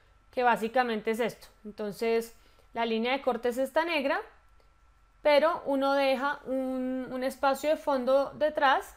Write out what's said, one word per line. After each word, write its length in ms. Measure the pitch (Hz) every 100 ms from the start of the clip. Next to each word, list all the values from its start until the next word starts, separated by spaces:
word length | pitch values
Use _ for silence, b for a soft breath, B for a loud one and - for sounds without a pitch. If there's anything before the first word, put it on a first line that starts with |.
| b b _
que 120 | -
básicamente 680 | 247 214 220 254 247 220 214
es 100 | 220
esto. 280 | 226 - - _ 214
Entonces, 680 | 202 214 190 226 233 226 - b b b
la 120 | 233 233
línea 280 | 220 233
de 80 | 269
corte 260 | 269 226 240
es 80 | 240
esta 260 | 269 311
negra, 380 | 330 320 269 339 - - _ - _ _ _ _ _ _
pero 400 | 302 294 302 349 -
uno 280 | 277 269
deja 460 | 277 269 262 277 294 -
un, 640 | 262 262 262 254 262 247
un 140 | 254
espacio 480 | 254 262 277 269 294
de 60 | 302
fondo 540 | 311 277 247 269 269 -
detrás 600 | 302 302 277 302 -